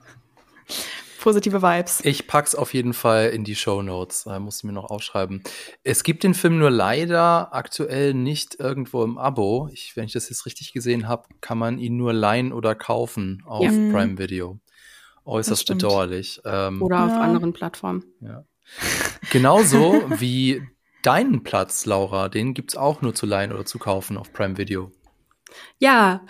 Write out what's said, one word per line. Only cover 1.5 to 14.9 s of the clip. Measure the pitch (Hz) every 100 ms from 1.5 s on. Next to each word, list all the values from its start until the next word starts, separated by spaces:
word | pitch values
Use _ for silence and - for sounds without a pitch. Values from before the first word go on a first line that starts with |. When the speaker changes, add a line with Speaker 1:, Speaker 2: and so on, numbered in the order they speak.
| 196
Speaker 1:
Vibes. | 180 170 180 -
Speaker 2:
Ich | 143 135 -
pack's | 147 143
auf | 147 143
jeden | 131 120
Fall | 120 117 110 113
in | 110 107
die | 104
Shownotes. | - 101 98 90 92 - -
Da | 98
muss | 104 -
ich | 107
mir |
noch | 101 104
aufschreiben. | 101 - 101 95 95 - - - -
Es | 131 127
gibt | - 156
den | 190
Film | 165 170 165
nur | 147
leider | 117 95 135 170 170 170 170 175
aktuell | 131 - - 139 131 143
nicht | 131 127 151 - -
irgendwo | 135 135 123 123 113
im | 120
Abo. | 131 123 98 120 151
Ich, | 139 - -
wenn |
ich | 110
das | - -
jetzt | - 123
richtig | - -
gesehen | 127 120 120 110
hab, | 117 - _
kann | - 113
man | 117 123
ihn | 120 120
nur | 120
leihen | 113 104 120 127
oder | 117 110 110
kaufen | - 117 120 - 95 95 -
auf | 110
Speaker 3:
Ja. | 165
Speaker 1:
Mhm. | 214 214
Speaker 2:
Prime | 104 95 95
Video. | 95 92 90 101 _ _ -